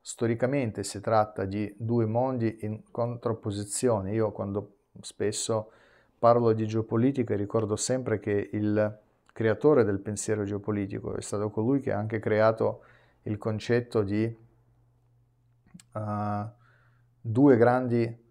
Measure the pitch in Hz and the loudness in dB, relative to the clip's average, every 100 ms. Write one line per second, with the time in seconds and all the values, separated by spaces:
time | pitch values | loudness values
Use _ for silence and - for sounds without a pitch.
0 | - - 117 117 123 143 120 104 101 101 | -16 -4 -2 0 0 0 -2 -4 -8 -6
1 | 104 110 107 - 98 101 104 - 117 120 | 2 2 2 -2 -4 -4 -6 -6 -2 0
2 | 110 113 131 127 113 107 107 107 - - | 2 0 -2 0 -2 -2 -8 -8 -10 -6
3 | 120 117 117 113 113 101 104 - 127 110 | -6 -4 -4 -4 -4 -6 -6 -2 0 0
4 | 95 110 107 - 107 101 107 _ _ - | 0 0 -2 -2 -4 -4 -6 _ _ -20
5 | - - 104 110 - 113 107 - _ _ | -20 -4 -4 -2 -2 -4 -4 -18 _ _
6 | _ _ 117 120 117 110 110 110 110 117 | _ _ 4 6 4 2 0 -2 0 2
7 | 127 135 117 104 101 113 107 107 - 127 | 2 0 -2 -2 0 -2 0 -2 -2 -2
8 | 120 107 107 101 101 110 104 104 107 110 | 0 -2 0 -2 -2 -2 0 2 0 -4
9 | _ _ _ - 110 104 147 147 104 98 | _ _ _ -2 0 4 4 6 4 0
10 | 104 104 - 107 101 101 104 104 101 110 | -4 -8 -4 -2 -2 -6 -4 -4 -4 -6
11 | 110 104 - 104 104 104 113 139 117 104 | -8 -8 -6 -4 -4 -2 0 0 0 -4
12 | 107 110 110 107 110 110 107 107 - - | -2 -4 0 4 4 4 -2 -2 -16 -20
13 | _ _ - 104 113 107 - 120 120 113 | _ _ -8 -6 -4 -6 0 0 2 -2
14 | 101 104 113 113 - _ _ _ _ _ | 0 0 -2 -4 -20 _ _ _ _ _
15 | _ _ _ _ _ _ _ - - 110 | _ _ _ _ _ _ _ -20 -12 -8
16 | 107 104 104 104 107 - _ _ _ _ | -6 -4 -4 -4 -6 -12 _ _ _ _
17 | _ _ 117 110 143 120 117 123 127 120 | _ _ -4 4 6 8 6 4 2 0
18 | 113 113 _ | 0 -6 _